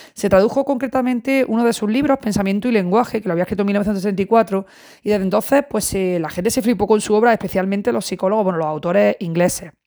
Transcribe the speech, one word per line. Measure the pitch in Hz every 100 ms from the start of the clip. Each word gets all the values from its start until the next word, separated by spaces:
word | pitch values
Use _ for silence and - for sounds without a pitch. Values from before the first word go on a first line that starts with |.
| -
Se | - 202
tradujo | 190 220 269
concretamente | 277 262 262 262 247 247 247 269 254
uno | 226 233
de |
sus | 226 208
libros, | 233 285 269
Pensamiento | 214 202 196 202 247
y |
lenguaje, | 226 180 208 240 226
que | 196
lo |
había | 170
escrito | 180 196
en | 202
mil |
novecientos | 202 208 196
sesenta | 202 190
y | 190
cuatro, | 226 220 196 190 - - -
y | 208
desde | 208
entonces, | 190 208 - 277 277
pues, | 214 -
eh, | 196 185 175
la | 156
gente | - 202
se | 240
flipó | 226 196 208
con | 214
su | -
obra, | 214 233
especialmente | 214 196 190 190 202 202
los | 233 -
psicólogos, | 185 190 214 190
bueno, | 170
los | 156
autores | 151 170 196 208 -
ingleses. | 170 165 226 - 170 -